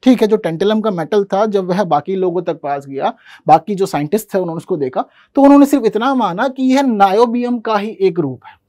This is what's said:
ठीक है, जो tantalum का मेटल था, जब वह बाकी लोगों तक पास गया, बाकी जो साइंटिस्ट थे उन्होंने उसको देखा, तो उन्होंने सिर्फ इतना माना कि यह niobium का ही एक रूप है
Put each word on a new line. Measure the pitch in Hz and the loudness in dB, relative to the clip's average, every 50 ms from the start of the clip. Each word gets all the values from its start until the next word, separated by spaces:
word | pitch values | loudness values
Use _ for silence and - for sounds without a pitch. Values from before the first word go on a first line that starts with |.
| - | 4
ठीक | 254 254 220 | 2 2 4
है, | 233 | 2
जो | 214 220 | 0 0
tantalum | 208 220 170 165 160 196 202 220 220 208 | 0 -2 -4 -4 -2 -2 0 0 0 -2
का | 220 | -2
मेटल | 196 170 160 156 - 208 202 | -4 -4 -6 -2 0 -2 0
था, | 196 196 190 220 | 0 0 -2 -2
जब | 226 202 202 185 | 0 0 -2 -2
वह | 175 180 190 208 | -2 -2 -2 0
बाकी | 170 151 147 147 - 190 | 0 -2 -2 -2 -4 -4
लोगों | 190 185 185 170 175 | -2 -2 -2 -2 -4
तक | 165 175 160 | -4 -6 -8
पास | 160 - 143 143 143 135 | -6 -6 -8 -8 -8 -8
गया, | 139 135 131 - 208 240 _ _ - - - _ | -10 -10 -6 -4 -6 -6 _ _ -20 -20 -8 _
बाकी | - 156 160 - - 208 | 4 4 4 4 -2 -4
जो | 180 196 | -4 -2
साइंटिस्ट | 185 - 147 147 151 - 214 208 _ - | -2 -2 -4 -4 -2 -4 -4 -4 _ -4
थे | |
उन्होंने | 196 185 170 165 | -4 -4 -4 -6
उसको | 165 - - 185 | -10 -6 -6 -4
देखा, | 160 139 127 - 196 262 _ _ _ _ _ _ | -4 -4 -4 -4 -6 -6 _ _ _ _ _ _
तो | 277 | 4
उन्होंने | 269 277 285 285 277 | 6 6 8 6 6
सिर्फ | 277 - 277 220 | 4 2 0 0
इतना | 214 - 208 226 269 269 | -2 -2 0 -2 0 0
माना | 254 226 190 170 185 240 | 0 -2 -2 -2 -2 -4
कि | 269 262 262 262 | -4 -4 -2 0
यह | 262 254 269 | 2 2 2
niobium | 285 262 226 202 196 196 185 214 240 240 226 240 240 240 247 240 214 | 2 0 2 2 2 2 4 2 2 2 0 -4 -4 -4 -6 -6 -4
का | 220 220 | -2 -2
ही | 202 202 220 202 165 | -2 -4 -6 -6 -2
एक | 190 190 170 165 | -2 0 0 0
रूप | 151 135 127 120 _ | -4 -6 -6 -10 _
है | - _ _ _ | -20 _ _ _